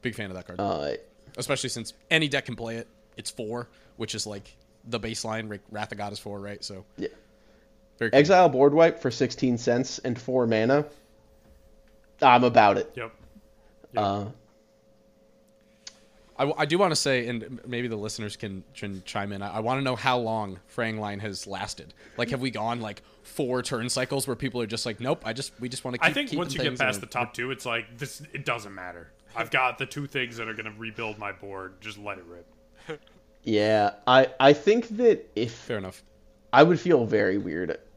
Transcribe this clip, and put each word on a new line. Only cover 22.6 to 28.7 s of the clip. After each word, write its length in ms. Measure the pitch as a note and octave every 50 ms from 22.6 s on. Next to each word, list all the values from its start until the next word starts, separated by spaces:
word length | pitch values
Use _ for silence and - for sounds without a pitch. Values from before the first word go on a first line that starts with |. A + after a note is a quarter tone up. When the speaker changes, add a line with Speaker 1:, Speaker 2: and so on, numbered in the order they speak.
| G#2 A2+ A#2+ A#2+
Speaker 1:
like, 220 | A2+ G#2+ G#2 - - _ - _ _
four 400 | - - - D3 B2 B2 B2+ A#2+
turn 260 | - C#3 A#2 A2+ B2
cycles 380 | - C3+ B2+ - - C#3 C3+
where 100 | - B2+
people 240 | A2+ C#3+ C3+ - B2
are 60 | A#2+
just 180 | G#2 A2+ A2+ -
like, 140 | B2 A2 G2+
Nope, 220 | A#2 B2+ D#3+ E3 -
I 80 | A2 A2+
just, 260 | B2 C3+ - - -
we 80 | A#2+ B2+
just 160 | B2 C3 -
wanna 120 | B2+ B2 A#2+
Speaker 3:
I 80 | - E3
Speaker 1:
keep 60 | -
Speaker 3:
think 140 | C#4 D4 B3+
Speaker 1:
keeping 100 | C#3+ D#3
Speaker 3:
once 140 | F3 - C#3
you 40 | C3
get 80 | B2+ C#3
Speaker 1:
things 100 | B2 B2
Speaker 3:
past 180 | C#3 B2+ A#2
Speaker 1:
and 60 | G2+ F#2+
Speaker 3:
the 80 | - -
top 200 | B2 A#2+ A#2 -
two, 160 | - A#2+ B2+
it's 140 | C3+ B2 -
like, 320 | B2+ A#2 A#2 A2 A2 A#2+ A#2
this, 240 | C#3+ C#3 - - C#3+ - -
it 100 | C#3+ C3+
doesn't 300 | - B2 A#2 G#2 G2+